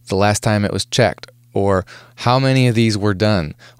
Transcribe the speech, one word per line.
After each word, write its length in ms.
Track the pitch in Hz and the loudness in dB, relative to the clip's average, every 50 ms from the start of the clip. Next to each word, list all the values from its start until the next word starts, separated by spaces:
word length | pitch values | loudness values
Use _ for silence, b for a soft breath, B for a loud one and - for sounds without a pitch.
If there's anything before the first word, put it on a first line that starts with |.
| _ - | _ -4
the 80 | 98 | -2
last 260 | 95 101 104 104 - | 0 2 2 0 0
time 220 | - 113 107 104 104 | 0 0 0 0 0
it 80 | 101 | -2
was 140 | - 101 - | -4 -6 -6
checked, 440 | - - - 123 101 - - - - - _ _ _ - | -4 0 0 0 0 0 -4 -12 -20 -20 _ _ _ -4
or 320 | 101 98 98 98 92 90 B B B B B B | -2 0 2 2 0 -2 B B B B B B
how 240 | - - 120 123 131 | -6 -2 0 0 2
many 280 | 135 135 131 131 127 123 | 2 2 2 2 2 2
of 80 | 113 | 2
these 220 | 113 117 113 104 104 | 2 2 0 0 0
were 160 | 98 104 101 | -2 -2 -2
done? 420 | 90 107 107 107 95 80 76 - B B B B B | 0 0 0 0 0 -2 -4 -8 B B B B B